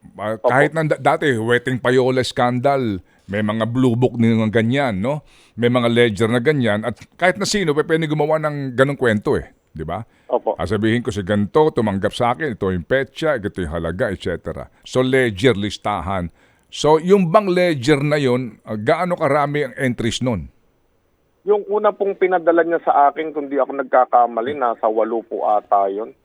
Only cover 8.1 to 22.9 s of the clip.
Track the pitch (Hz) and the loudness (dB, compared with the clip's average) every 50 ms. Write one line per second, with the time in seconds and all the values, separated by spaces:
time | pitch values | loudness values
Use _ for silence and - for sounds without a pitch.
8.1 | 151 156 147 151 156 160 156 151 147 143 139 135 123 117 135 139 143 127 127 120 | -2 -2 0 0 0 -2 -2 -4 -6 -4 -8 -8 2 2 2 2 2 0 2 2
9.1 | 110 107 - - 127 90 69 - _ _ _ _ _ - 78 78 82 95 113 _ | 2 2 2 0 0 0 -2 -6 _ _ _ _ _ -12 -8 -8 -8 -8 -8 _
10.1 | _ _ _ _ - 120 - 117 - - 85 85 104 104 104 110 110 123 117 127 | _ _ _ _ -4 -2 -2 -2 -4 -4 -4 -4 -2 -2 0 0 0 0 -2 -4
11.1 | 104 101 98 87 104 104 104 101 _ 156 156 156 156 - 120 107 98 98 90 104 | -6 -6 -4 -2 0 -2 -2 0 _ 2 2 2 2 -2 -2 -2 -2 -2 -2 -4
12.1 | - - 123 117 123 156 160 151 113 87 - 95 92 90 80 _ 127 135 135 - | -2 -2 -2 -2 -2 -2 -4 -8 -6 -4 -2 -2 -2 -2 -2 _ 0 0 0 -2
13.1 | _ - 160 156 147 123 90 101 - - 90 80 73 85 85 82 85 90 127 110 | _ -4 -2 -2 -2 -2 -4 -6 -6 -6 -6 -4 -4 -4 -4 -4 -4 -2 -2 -4
14.1 | 98 - - 98 87 80 _ 87 78 - 64 - _ _ _ - - 127 127 131 | -4 -6 -6 -6 -6 -6 _ -10 -10 -10 -12 -16 _ _ _ -6 -2 0 0 2
15.1 | 127 135 127 120 107 90 117 135 113 95 101 107 - - _ 104 104 98 87 92 | 2 2 2 2 0 2 2 2 2 2 -2 -6 -6 -6 _ -4 -4 -4 -4 -4
16.1 | 98 95 87 85 _ _ _ _ _ _ _ _ - - - 147 156 160 156 175 | -4 -4 -6 -6 _ _ _ _ _ _ _ _ -12 -2 2 4 4 4 4 4
17.1 | 190 202 185 165 165 214 208 196 175 180 180 175 165 143 117 135 156 135 139 147 | 4 4 4 4 2 2 2 4 0 2 2 2 0 0 2 2 2 2 2 0
18.1 | 147 151 143 127 120 123 131 117 - _ _ - 113 107 107 123 156 160 180 180 | 0 0 2 0 0 0 -2 -6 -10 _ _ -10 -8 -6 0 0 2 2 2 -2
19.1 | 175 170 160 156 139 151 143 143 143 147 147 123 120 - 139 131 120 - 113 117 | -2 0 0 0 2 2 0 0 -2 -2 -4 -4 -6 -4 -2 -2 -2 -2 -2 -4
20.1 | 101 - 123 127 120 92 73 60 _ _ _ _ _ _ _ _ _ _ _ _ | -4 -2 -2 -2 -4 -4 -6 -10 _ _ _ _ _ _ _ _ _ _ _ _
21.1 | _ _ _ _ _ _ _ 180 208 208 196 - 196 214 208 208 208 - 202 196 | _ _ _ _ _ _ _ 0 0 0 0 -2 -4 0 0 0 0 0 -4 -4
22.1 | 196 - 190 185 185 180 165 165 165 170 165 165 170 160 - - | -2 0 0 0 0 2 2 2 2 4 2 2 0 -2 0 2